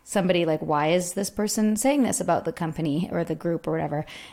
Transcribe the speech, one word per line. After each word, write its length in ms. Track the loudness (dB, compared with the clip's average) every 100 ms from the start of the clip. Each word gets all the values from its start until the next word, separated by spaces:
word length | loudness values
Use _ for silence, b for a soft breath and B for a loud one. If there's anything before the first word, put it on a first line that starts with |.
somebody, 400 | -4 0 2 4
like, 160 | 2 0
"Why 280 | 0 2 4
is 260 | 2 0
this 160 | -4 -4
person 460 | -2 -2 0 2 2
saying 260 | 2 4
this 180 | 2 2
about 260 | 0 0 0
the 60 |
company 540 | -2 -4 -2 0 0 0
or 120 | -2
the 120 | -2 -2
group 320 | -2 -2 -2
or 40 |
whatever?" 320 | -2 -2 -4 -6 B B